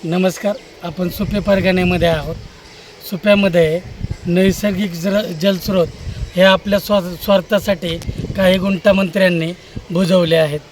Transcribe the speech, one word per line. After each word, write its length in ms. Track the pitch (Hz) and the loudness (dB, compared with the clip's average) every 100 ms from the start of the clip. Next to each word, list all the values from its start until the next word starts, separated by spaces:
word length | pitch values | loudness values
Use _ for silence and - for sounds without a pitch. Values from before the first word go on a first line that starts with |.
नमस्कार, 480 | 165 180 185 170 202 208 - - | -2 0 0 0 -4 -4 -10 -14
आपण 260 | 170 165 175 | -12 -6 -6
सुपे 320 | - 202 202 | -4 -4 -2
परगण्यामध्ये 680 | 202 196 185 185 180 175 170 | 0 2 2 2 0 2 2
आहोत. 260 | 160 147 165 - - - - - - - | 0 -4 -10 -14 -20 -20 -20 -20 -18 -10
सुप्यामध्ये 720 | 185 208 202 196 170 160 170 - - - - - | -2 2 4 4 4 2 0 -6 -12 -10 -8 0
नैसर्गिक 680 | 175 190 175 208 190 202 | 2 2 2 -2 -2 -4
जल-, 400 | 170 185 196 175 165 | -4 -2 -2 -2 -2
जलस्रोत 440 | 196 185 - 190 160 - - - - 175 | 0 0 0 0 0 -4 -12 -10 -6 4
हे 60 | |
आपल्या 360 | 190 190 208 196 | 4 4 0 -2
स्वा-, 460 | - 208 180 170 | 0 -2 -2 -8
स्वार्थासाठी 760 | - 196 160 208 - 180 175 170 - - - 202 | 0 0 2 -2 -2 -4 -4 -6 -8 -8 -8 0
काही 220 | 190 185 | 2 2
गुंठा 340 | 190 190 202 | 0 2 2
मंत्र्यांनी 600 | 196 190 196 185 170 160 180 - - - | 2 0 2 2 2 -4 -8 -14 -16 -4
बुजवले 460 | 175 180 185 170 160 | 0 2 4 4 2
आहेत. 240 | 156 147 - | 2 -2 -8